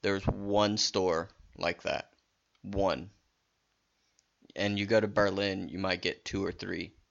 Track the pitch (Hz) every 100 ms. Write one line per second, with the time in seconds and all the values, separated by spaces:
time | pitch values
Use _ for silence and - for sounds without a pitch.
0 | 104 98 - 101 101 101 104 107 - 101
1 | 92 82 87 - - - 85 87 - 71
2 | - _ _ _ _ _ 98 98 98 73
3 | 95 _ _ _ _ _ _ _ _ _
4 | _ _ _ _ - - 101 101 101 110
5 | 107 104 101 95 101 95 90 80 95 90
6 | 87 - - 98 92 90 95 87 87 -
7 | _